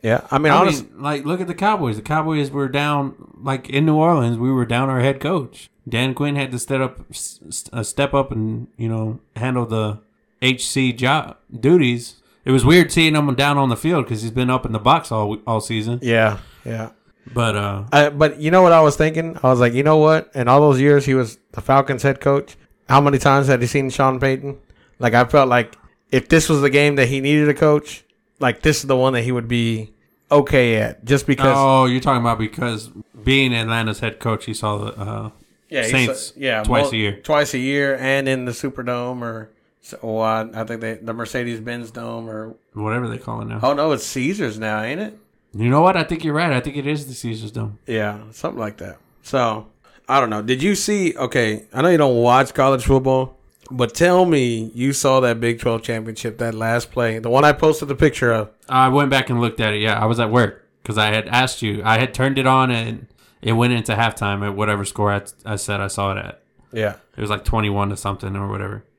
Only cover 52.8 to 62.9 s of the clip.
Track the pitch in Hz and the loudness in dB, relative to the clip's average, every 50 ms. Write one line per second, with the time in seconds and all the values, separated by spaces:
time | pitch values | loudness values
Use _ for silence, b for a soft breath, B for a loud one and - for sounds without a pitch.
52.8 | 120 - 135 135 131 135 131 131 131 127 - _ _ _ _ _ _ - 131 127 | 2 2 2 2 2 2 0 0 0 -4 -8 _ _ _ _ _ _ -14 -4 -4
53.8 | 123 117 - - 165 175 180 180 185 175 165 143 127 120 117 110 113 113 - 117 | -4 -4 0 2 2 4 6 6 4 4 4 2 2 0 -2 -4 -6 -8 -6 -4
54.8 | 123 139 139 135 - 143 131 131 127 123 117 113 117 117 117 113 - 131 117 113 | -2 -2 -2 0 2 2 4 4 4 2 0 0 -2 -2 -2 -2 -2 -2 -2 -2
55.8 | - - 120 110 113 113 110 - - 120 107 - 123 117 113 107 113 113 113 120 | -4 -6 -6 -6 -6 -10 -12 -8 -8 -10 -6 -4 -6 -6 -4 -4 -2 -2 -2 -2
56.8 | - - - 131 120 117 110 113 110 117 120 135 147 151 143 - - 156 156 156 | -4 -4 -4 -2 -2 -2 -2 -4 -4 0 2 4 4 4 4 4 2 2 2 0
57.8 | - 139 139 120 165 147 - - - 120 117 110 107 104 _ _ _ - 127 131 | -2 -8 -2 2 2 2 2 2 0 0 0 0 -2 -6 _ _ _ -2 2 2
58.8 | 131 131 127 143 143 139 139 135 127 127 127 120 120 113 110 - 120 107 104 104 | 4 4 4 2 2 2 2 0 0 0 -2 0 0 -2 0 0 -2 -2 0 0
59.8 | 107 110 104 107 107 110 117 117 120 110 110 123 117 101 - - _ _ _ _ | 0 0 0 0 0 0 0 0 0 2 4 2 2 2 0 -8 _ _ _ _
60.8 | _ - 107 107 107 107 104 110 104 95 110 123 131 127 - - 120 107 101 104 | _ -6 -2 0 0 2 0 -2 -2 0 0 0 0 0 -4 -6 -6 -6 -4 -4
61.8 | 95 110 113 110 127 123 - - 127 135 135 135 131 131 131 131 131 127 123 117 | 0 0 2 2 2 -2 -2 -2 -2 0 0 0 2 2 4 4 4 2 0 -2
62.8 | 113 117 | -4 -6